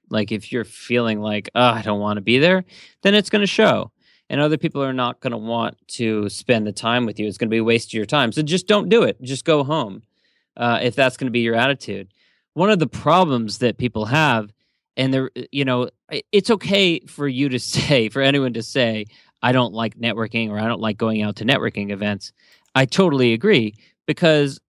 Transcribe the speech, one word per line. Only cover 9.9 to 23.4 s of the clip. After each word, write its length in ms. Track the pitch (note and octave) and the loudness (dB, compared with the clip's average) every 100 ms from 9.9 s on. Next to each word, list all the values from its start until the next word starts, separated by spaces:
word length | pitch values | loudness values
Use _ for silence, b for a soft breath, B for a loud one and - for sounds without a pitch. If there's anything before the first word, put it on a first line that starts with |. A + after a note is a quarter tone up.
| G2 _ _ _ _ _ - | -10 _ _ _ _ _ -4
uh, 220 | A#2+ A2+ | -2 0
if 120 | B2 | 0
that's 240 | B2+ C3 - | 2 0 0
gonna 120 | C3 | -4
be 100 | A#2+ | 0
your 160 | A#2 A2+ | 0 2
attitude. 520 | C3 C#3 - G2 F#2+ _ _ _ _ | 0 -2 -6 -10 -12 _ _ _ _
One 160 | D3 G3 | 0 2
of 80 | G3+ | 2
the 80 | D#3 | 0
problems 720 | - D3 F3 D#3 B2 G#2+ G2 | -2 2 4 4 0 -2 -2
that 180 | B2 G#2 | -2 -2
people 300 | B2 A2 G#2+ | -4 -4 -2
have, 440 | D3+ D3+ A#2 G#2 _ _ _ _ - | 2 2 2 -2 _ _ _ _ -4
and 160 | C3 | 0
they're, 180 | C3 C3 B2 B2 | 0 -2 -8 -8
you 140 | C#3+ C3+ | -4 0
know, 240 | B2 B2 _ - | 0 -2 _ -10
i-, 120 | D3 - | -10 0
it's 180 | G3+ F#3+ | 0 2
okay 500 | G#3+ B3 G3+ F#3+ E3 | 0 2 4 4 2
for 280 | - - C#3+ | -6 -6 -4
you 220 | B2+ C#3+ | 0 -2
to 80 | B2+ | -2
<laughs> 160 | - - | -4 -4
say, 320 | - C#3 A2 | 2 2 2
for 140 | C3+ | 0
anyone 320 | C3+ C#3 C3 | 2 2 0
to 80 | A#2 | -4
say, 420 | A2 C#3 A#2 A2 G#2+ b b b | -4 0 0 0 -8 b b b
"I 100 | A#2+ | 0
don't 220 | B2+ A#2+ | 2 0
like 240 | A2 A2+ - | -2 -6 -4
networking," 500 | A#2 G#2+ A2 A#2 A2 | -6 -4 -4 -4 -4
or, 100 | G#2 | -4
"I 100 | A2 | -4
don't 120 | A2+ | -4
like 160 | A2 G2+ | -4 -2
going 240 | A2+ A2 | -2 -2
out 160 | G#2 G#2 | -4 -4
to 80 | |
networking 460 | A2+ A#2 A#2 - G2+ | 0 0 0 -4 -6
events." 420 | G2+ G#2 G2 - _ b b b | -4 -4 -4 -8 _ b b b
I 120 | C3+ C3 | 0 2
totally 480 | - F#3 C#3 B2 | 4 4 4 4
agree. 400 | A2+ | 2